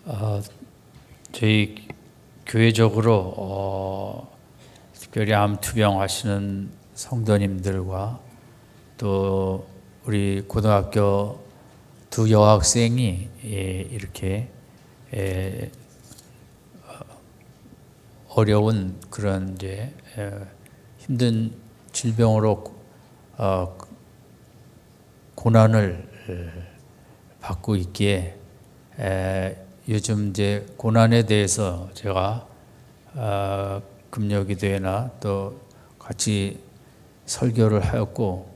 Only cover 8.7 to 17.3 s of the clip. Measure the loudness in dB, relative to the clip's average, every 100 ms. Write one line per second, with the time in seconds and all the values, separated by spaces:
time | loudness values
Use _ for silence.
8.7 | -20 -20 -6 -2 0 0 0 -2 -4 -8
9.7 | -20 -20 -14 -4 0 0 -2 -2 0 4
10.7 | 4 2 2 2 2 -2 -8 -20 -20 -20
11.7 | -20 -20 -20 -8 0 4 8 8 8 4
12.7 | 2 2 2 0 -2 -8 -14 -10 -6 -6
13.7 | -6 -8 -10 -12 -6 -4 -4 -6 -14 -20
14.7 | -20 -20 -20 -12 -6 -4 -4 -6 -8 -12
15.7 | -14 -20 -20 -20 -20 -20 -20 -20 -20 -20
16.7 | -20 -20 -20 -20 -20 -20